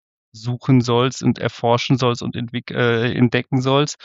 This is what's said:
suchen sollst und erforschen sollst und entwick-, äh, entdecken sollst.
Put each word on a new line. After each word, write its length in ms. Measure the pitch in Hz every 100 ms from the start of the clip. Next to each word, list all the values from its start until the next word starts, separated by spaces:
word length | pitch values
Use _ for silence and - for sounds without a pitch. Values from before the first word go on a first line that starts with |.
| _ _ _
suchen 480 | 110 117 123 - 131
sollst 420 | 120 120 131 -
und 160 | 123 -
erforschen 600 | - - 117 120 - 127
sollst 240 | 127 120
und 140 | 123 123
entwick-, 340 | 117 120 -
äh, 420 | 127 120 117 120
entdecken 460 | - 123 123 - 135
sollst. 360 | 131 139 151 -